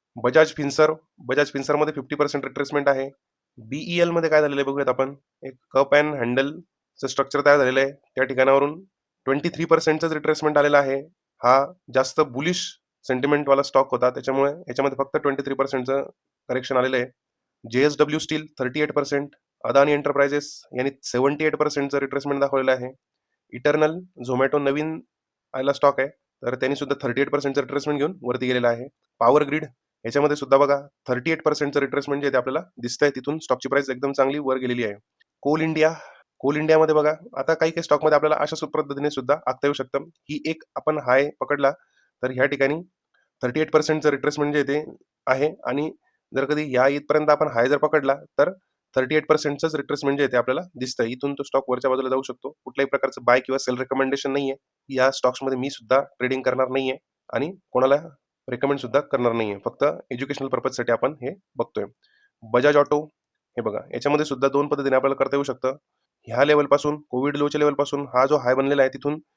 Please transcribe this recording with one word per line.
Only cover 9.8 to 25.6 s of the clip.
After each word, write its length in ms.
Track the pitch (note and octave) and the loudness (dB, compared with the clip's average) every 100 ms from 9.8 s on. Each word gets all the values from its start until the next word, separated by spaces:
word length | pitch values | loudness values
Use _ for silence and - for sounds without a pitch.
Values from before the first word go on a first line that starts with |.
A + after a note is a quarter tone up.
| D#3+ D#3 E3 | 4 0 0
रिट्रेसमेंट 460 | D#3 D3+ D#3 D3+ D3 | -2 -2 0 2 2
आलेलं 200 | D3 C#3+ | 4 4
आहे. 220 | C3+ C3+ D#3 _ _ _ | 4 -2 -6 _ _ _
हा 300 | A#2+ C3+ C#3 - - | 4 4 4 -6 -4
जास्त 280 | B2+ - - | 0 0 0
बुलिश 580 | D3 B2 D#3+ F3+ - - _ _ | -2 -2 -4 -4 -6 -14 _ _
सेंटिमेंटवाला 600 | - B2+ C#3 D3 C#3+ C#3 | -6 -2 2 2 4 2
स्टॉक 280 | C#3 C3+ C3+ | 2 0 0
होता, 180 | B2+ B2+ | 2 0
त्याच्यामुळे 420 | B2+ C3 C3+ C#3 | 0 -2 0 0
याच्यामध्ये 460 | D#3+ D3+ B2 C#3 C3 | -2 -8 -2 -2 -2
फक्त 200 | C#3 D3+ | -4 -2
ट्वेंटी 260 | C#3+ C3+ C#3 | -2 -2 -2
थ्री 80 | |
पर्सेंटचं 560 | C3 C3+ C3+ B2 C#3 - - _ _ - | -2 -2 -2 -2 -4 -4 -14 _ _ -6
करेक्शन 280 | B2+ B2+ C3 | -6 -2 0
आलेलं 200 | B2+ B2+ | 2 0
आहे. 80 | B2+ _ _ _ _ _ A2+ | -4 _ _ _ _ _ -4
जेएसडब्ल्यू 480 | A#2+ D3 D3 D3+ D#3 | 2 2 4 0 0
स्टील 260 | - D#3 D#3 - | -4 -6 -6 -6
थर्टी 200 | B2+ D3+ | -4 -2
एट 120 | D3+ | -2
पर्सेंट, 380 | D3+ C#3 C#3+ C#3+ _ _ _ | 0 -2 -2 -4 _ _ _
अदानी 280 | A#2+ C3+ C#3+ | 0 4 4
एंटरप्राइजेस 720 | D3 C#3+ C#3 C#3 D3 - - - B2 | 2 0 0 2 0 -6 -12 -10 -6
यांनी 140 | C3+ C#3 | -4 -6
सेव्हन्टी 420 | - B2 C#3 D3 D#3 | -6 0 0 0 -2
एट 100 | D3+ | 0
पर्सेंटचं 420 | D#3 D3 C#3 C#3 | -2 -2 -2 -2
रिट्रेसमेंट 440 | C#3 C#3+ C#3+ C#3 | -4 -4 -2 0
दाखवलेलं 300 | C#3 C3+ C3 | 2 2 0
आहे. 220 | B2+ B2+ C3 _ _ _ _ _ | 0 -2 -14 _ _ _ _ _
इटर्नल, 500 | B2 D3 D3+ D#3 E3+ F#3 - B2 | -4 0 2 2 0 -12 -12 -4
Zomato 300 | B2+ C3+ D3 | 0 2 2
नवीन 420 | C#3 C#3+ D#3 D#3+ - _ _ _ _ | 0 -2 -4 -8 -12 _ _ _ _
आलेला 200 | C3 | -4